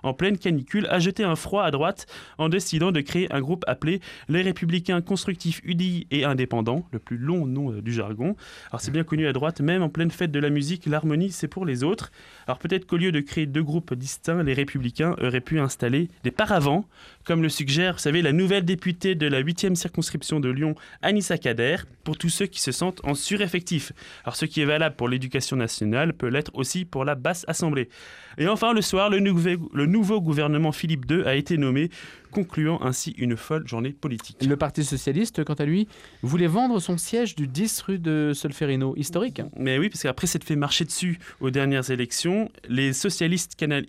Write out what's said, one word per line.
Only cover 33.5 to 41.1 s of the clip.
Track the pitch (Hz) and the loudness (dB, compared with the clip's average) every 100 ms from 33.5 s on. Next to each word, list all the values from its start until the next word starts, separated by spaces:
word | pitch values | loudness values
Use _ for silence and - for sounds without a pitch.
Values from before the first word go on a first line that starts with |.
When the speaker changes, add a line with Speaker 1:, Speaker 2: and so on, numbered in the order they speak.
| 156 - | -4 -2
Speaker 1:
journée | 113 131 | -4 -4
politique. | 143 151 113 - - 135 | -4 -6 -6 -8 -2 0
Speaker 2:
Le | 143 | 2
Parti | 151 156 | 0 0
socialiste, | 143 131 139 147 226 - | -2 -2 0 0 0 -2
quant | 156 | -2
à | 147 | -2
lui, | 147 185 214 - - - | 0 2 0 -6 -20 -6
voulait | 127 170 170 | -2 2 4
vendre | 190 254 220 | 4 4 2
son | 165 175 | 0 -2
siège | - 226 226 | 0 0 0
du | 151 139 | -2 -4
dix | 139 220 - | 0 -2 -2
rue | - 190 | -4 -2
de | 165 156 151 | 0 2 2
Solferino, | 143 151 - 143 131 135 131 | 0 -4 -2 0 2 0 -2
historique. | 135 170 240 - - - | -2 -2 -2 -4 -10 -4
Speaker 1:
Mais | 131 131 | 0 2
oui, | 208 | 0
parce | 170 | 0
qu'après | 135 - 180 | -4 -2 -2
s'être | 156 | -2
fait | - 147 | -2 0
marcher | 143 - | 0 0
dessus | 165 - 180 | 0 -2 -2